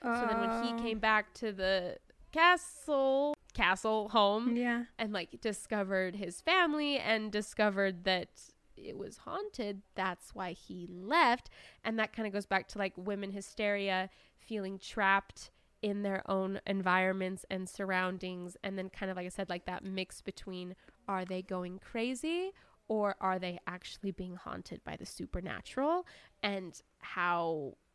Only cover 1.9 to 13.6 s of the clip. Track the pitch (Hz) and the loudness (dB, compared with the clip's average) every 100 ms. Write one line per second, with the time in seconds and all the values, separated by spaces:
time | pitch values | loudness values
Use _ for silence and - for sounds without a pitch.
1.9 | - _ - - 311 339 359 - - - | -6 _ -20 -4 6 8 8 2 -10 0
2.9 | 285 269 269 294 294 - - 180 190 220 | 2 4 4 2 0 -6 2 4 4 2
3.9 | 220 208 226 202 214 240 233 247 233 240 | 0 2 6 6 6 2 2 2 0 -2
4.9 | - 220 208 - - 226 202 - 214 190 | -4 -4 -4 -6 -6 -4 -4 -2 -2 2
5.9 | 190 185 196 180 175 - 370 339 302 294 | 2 0 -2 -6 -4 2 4 6 4 2
6.9 | 277 - 220 214 202 208 - 214 196 196 | 2 2 2 2 -2 -2 2 2 4 2
7.9 | 180 185 185 - - - _ _ - - | 2 0 0 0 -12 -20 _ _ -16 -12
8.9 | - - - - 359 415 - 208 196 - | -10 -10 -12 -8 -6 -6 -6 -6 -8 -10
9.9 | - 185 180 - - 185 190 - 180 170 | -4 -4 -4 -10 -8 -8 -8 -12 -12 -12
10.9 | 175 190 320 277 247 - - - - 226 | -10 2 6 6 4 -2 -20 -20 -8 -4
11.9 | 226 214 - 214 196 196 190 - 208 196 | 0 -2 -2 -4 -2 0 0 0 -2 -4
12.9 | - 185 202 196 202 196 - | -4 -4 -4 -4 -6 -8 -2